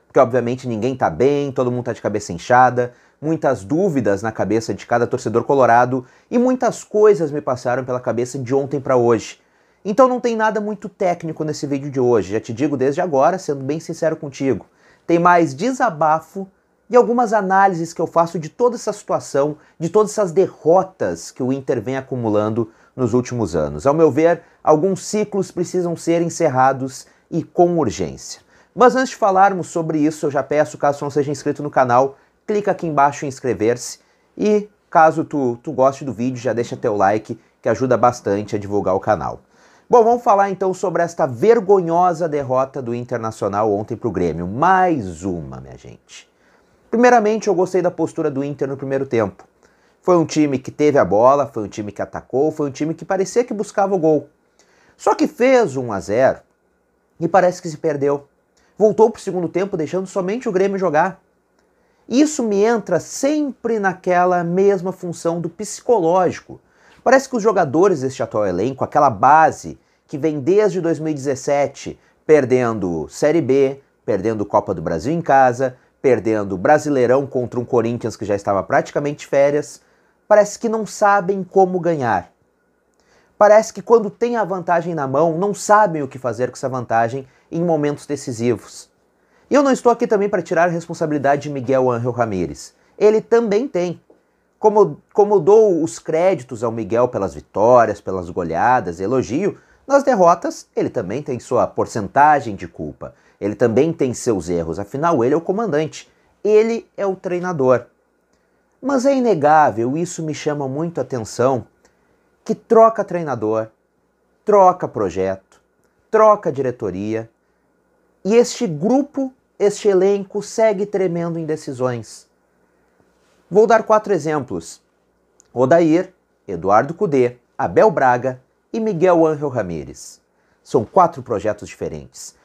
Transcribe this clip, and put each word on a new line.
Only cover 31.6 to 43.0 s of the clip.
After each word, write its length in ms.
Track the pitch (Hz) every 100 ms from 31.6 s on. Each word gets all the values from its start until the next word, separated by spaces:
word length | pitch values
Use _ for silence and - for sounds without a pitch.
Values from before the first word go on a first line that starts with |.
no 80 | 147
canal, 460 | 139 127 120 135 - _ _
clica 260 | - 208 202
aqui 140 | 180
embaixo 380 | 170 143 143 -
em 60 | 147
inscrever-se 680 | 123 127 95 107 120 - - _ _ _ -
e, 300 | 208 208 208 _ _
caso 340 | 175 160 156
tu, 340 | 135 151 127 117
tu 80 | -
goste 320 | 127 135 135
do 80 | 139
vídeo, 300 | 101 123 123
já 100 | 120
deixa 240 | 113 120
teu 220 | 127 123 104
like, 420 | 98 107 - 113 _ _
que 80 | 123
ajuda 260 | 113 131
bastante 580 | 113 120 120 110 101 107
a 60 | 104
divulgar 360 | 98 101 92
o 40 | 95
canal. 400 | - 95 64 57 _ _ _ _ -
Bom, 140 | 240
vamos 200 | 226 240
falar 260 | 240 202 196
então 240 | 185 190
sobre 280 | 185 190 165
esta 220 | 170 -
vergonhosa 1000 | 147 117 202 233 185 196 165 170 180 160 170
derrota 540 | 147 127 131 131 147
do 120 | 120
Internacional 800 | 120